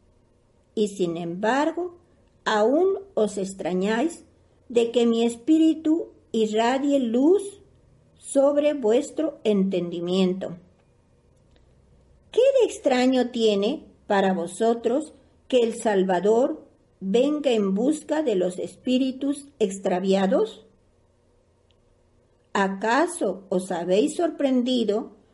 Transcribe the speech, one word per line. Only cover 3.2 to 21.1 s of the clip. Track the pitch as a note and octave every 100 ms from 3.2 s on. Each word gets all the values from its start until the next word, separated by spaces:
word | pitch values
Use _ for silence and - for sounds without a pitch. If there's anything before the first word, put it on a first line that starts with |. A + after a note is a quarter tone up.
| G#3+ G3+
extrañáis | F#3+ F#3+ - F#3 G3 A3+ D#4+ - - _ _ _ -
de | A#3 A#3
que | A#3+ A#3
mi | A3+
espíritu | A#3 A#3 - D#4+ D#4+ D#4 D#4 E4 - - _
irradie | A3+ G#3+ G#3+ A#3 C4+ C#4+ C#4
luz | A#3 A#3 D4 G4+ - - - _ _ _ _ _
sobre | - C4+ C#4 D4 D4
vuestro | D4 G#3+ A#3+ D4 - D#4 -
entendimiento". | A3 G3+ F#3+ F#3+ F3 E3+ F3 F#3+ F#3 F#3+ - F3 - _ _ _ _ _ _ _ _ _ _ _ _ _ _ _ _
¿Qué | - C5 C5+
de | G#4+
extraño | - D4 B3+ B3+ C4 B3
tiene | A#3+ A3 G3+ G3+ D#4 - _ -
para | G3+ G3
vosotros | F#3 E3+ - A3+ A#3 A3 C4 D#4 - _ _ -
que | B3+
el | A3+ A3
Salvador | A3+ G3 F#3+ F3 G3 A3+ C#4+ D#4 - _ _ -
venga | F#3+ A3+ C#4 D4 C#4+
en | A3+ G3
busca | G3 B3+ D4+ - D4+
de | D4+ F#3+
los | F3 -
espíritus | E3+ - - B3+ C4 B3+ C#4 C#4 - -
extraviados? | G3+ F#3+ G3 F3+ F#3+ F#3+ F#3+ C#4 A4 - - _ _ _ _